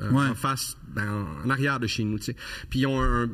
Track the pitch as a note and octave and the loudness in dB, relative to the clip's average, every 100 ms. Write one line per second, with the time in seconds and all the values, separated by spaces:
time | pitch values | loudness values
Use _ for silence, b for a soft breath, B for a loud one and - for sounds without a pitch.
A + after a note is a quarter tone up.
0 | G2+ C3 C3+ A#2 C3+ C3+ - - - - | 2 4 4 0 -2 -2 -4 -10 -8 -4
1 | G#2 G#2 F2+ D2 G2+ C3 C#3+ C3+ A2+ - | -2 -2 -4 -4 -2 2 2 2 0 0
2 | G#2+ A2 - B2 B B B B2+ C3+ C3 | 0 0 -4 -8 B B B 0 2 4
3 | B2+ A#2+ A#2 | 4 4 2